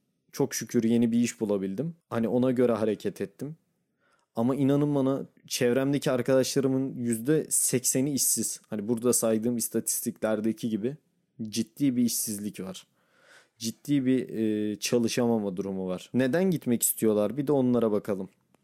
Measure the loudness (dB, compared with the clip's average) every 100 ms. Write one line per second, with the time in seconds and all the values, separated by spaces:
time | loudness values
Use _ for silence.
0 | _ _ _ -4 -2 -2 -2 0 2 4
1 | 4 2 0 -2 -2 0 -2 -6 -8 -10
2 | -8 -4 0 0 2 2 2 2 0 0
3 | -4 -6 -8 -8 -12 -14 _ _ _ _
4 | _ _ _ -2 0 2 2 2 2 2
5 | 0 -2 -6 _ -8 0 2 2 2 0
6 | 0 0 2 2 2 2 0 0 -2 -4
7 | -4 -2 0 0 0 -2 0 0 0 0
8 | 0 0 0 0 -4 -6 -10 -6 -2 0
9 | 2 2 2 0 0 -2 -2 -2 -2 -4
10 | -4 -4 -2 0 0 -2 -2 -2 -4 -6
11 | _ _ _ -12 -8 -4 -4 0 0 2
12 | 2 0 -4 -6 -8 -8 -10 -12 -16 _
13 | _ _ _ -20 _ -8 -8 -6 -2 0
14 | 2 0 0 -2 0 0 -2 -4 0 2
15 | 2 2 2 2 0 -4 -6 -4 -4 -6
16 | -2 0 2 2 2 0 0 0 0 0
17 | 2 4 2 0 0 2 4 4 2 0
18 | -2 -6 -6 _ _ _